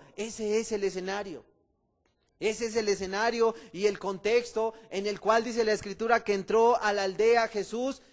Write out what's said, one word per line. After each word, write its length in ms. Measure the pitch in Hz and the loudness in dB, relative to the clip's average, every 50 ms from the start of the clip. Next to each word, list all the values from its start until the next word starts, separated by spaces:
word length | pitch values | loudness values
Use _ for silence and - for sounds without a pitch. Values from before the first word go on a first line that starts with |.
| - - _ | -16 -20 _
ese 440 | - 208 226 214 - 220 208 208 220 | -10 -8 -8 -6 -6 -4 0 0 0
es 120 | 226 - | 0 -2
el 120 | 220 202 196 | -4 -2 -2
escenario. 600 | 196 175 185 180 185 196 202 208 196 160 123 - _ _ _ _ _ _ _ _ _ _ _ _ _ _ _ _ _ _ _ | -2 -4 -4 -8 -6 -6 -8 -8 -10 -12 -16 -16 _ _ _ _ _ _ _ _ _ _ _ _ _ _ _ _ _ _ _
Ese 260 | - 208 220 202 233 | -2 -2 -2 -2 -4
es 100 | 226 214 | -2 -2
el 140 | 233 220 208 | 0 0 0
escenario 640 | 202 170 190 185 190 196 220 233 233 233 226 226 220 - - - | 0 0 -2 -6 -2 0 0 0 2 2 2 2 2 -2 -14 -14
y 140 | - 175 202 | -8 0 0
el 140 | 208 202 - | 0 0 0
contexto 760 | - 196 196 185 - 208 226 240 240 240 - 220 220 226 220 - - - | -4 -6 -6 -2 -2 2 2 2 2 0 -4 -2 -2 -2 -4 -8 -18 -8
en 180 | - 190 196 208 | -8 -4 -4 -4
el 140 | 208 190 | -6 -4
cual 240 | - 196 220 233 233 | 2 2 2 4 2
dice 180 | 247 226 233 226 | 0 -2 0 2
la 80 | 214 | 2
Escritura 540 | 214 196 - 208 190 - 220 226 240 233 233 | 2 0 -2 -8 -8 -6 0 2 2 2 2
que 80 | - 202 | 0 -2
entró 480 | 196 185 - 208 220 226 233 240 - | -2 0 0 2 4 6 6 4 4
a 100 | - 208 | 2 0
la 120 | 202 202 196 | 0 0 -2
aldea 440 | 190 190 165 214 226 233 233 226 220 | -4 0 2 4 4 6 4 4 0
Jesús 540 | - 214 190 - - 233 247 269 269 - - _ | -2 -6 -6 -4 -4 -4 -4 -4 -4 -6 -14 _